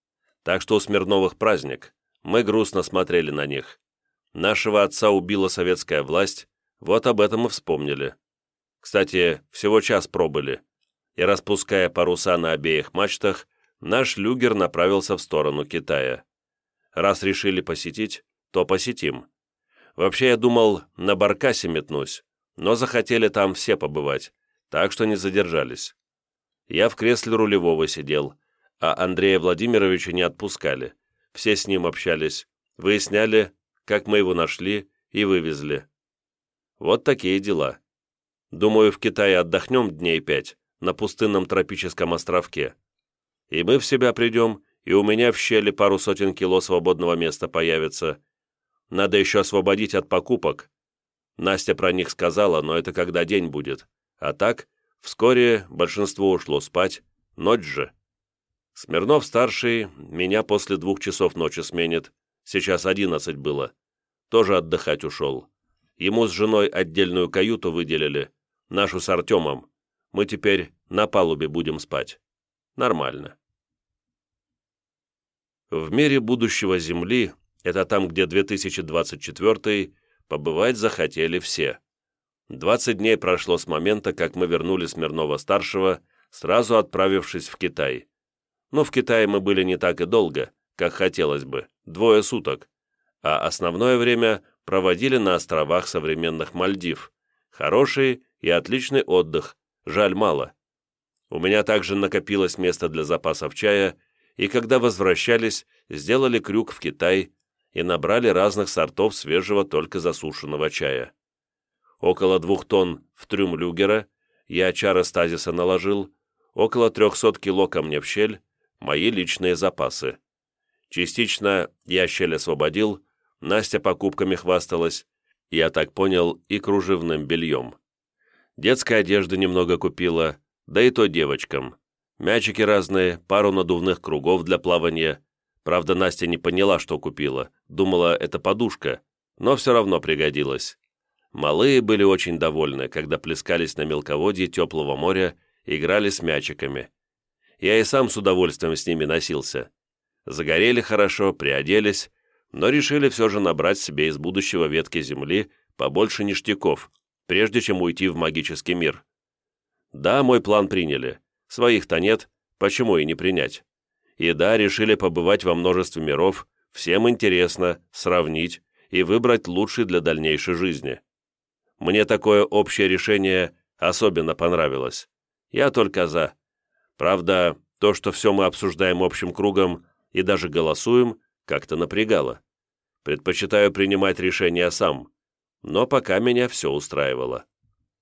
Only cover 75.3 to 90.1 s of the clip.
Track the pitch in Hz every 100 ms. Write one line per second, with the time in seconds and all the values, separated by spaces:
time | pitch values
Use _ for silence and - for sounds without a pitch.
75.3 | _ _ _ - 80 78 107 151 139 113
76.3 | 123 113 - 98 90 80 85 87 123 98
77.3 | - _ _ 92 90 90 101 92 82 90
78.3 | 92 98 98 98 98 80 82 82 73 -
79.3 | - 101 110 110 104 - _ _ _ -
80.3 | 76 76 80 113 117 107 - 80 78 80
81.3 | 87 - - 69 - _ _ _ _ _
82.3 | _ - - 82 127 123 101 107 110 92
83.3 | 90 - 85 - 78 90 107 98 - 82
84.3 | 87 90 82 85 92 82 82 78 80 76
85.3 | 71 - 98 95 98 95 85 _ _ _
86.3 | - 82 110 113 113 - 92 95 95 85
87.3 | 87 - - 87 71 71 64 - _ _
88.3 | _ _ _ _ 143 147 131 123 113 104
89.3 | 101 95 95 92 90 90 85 85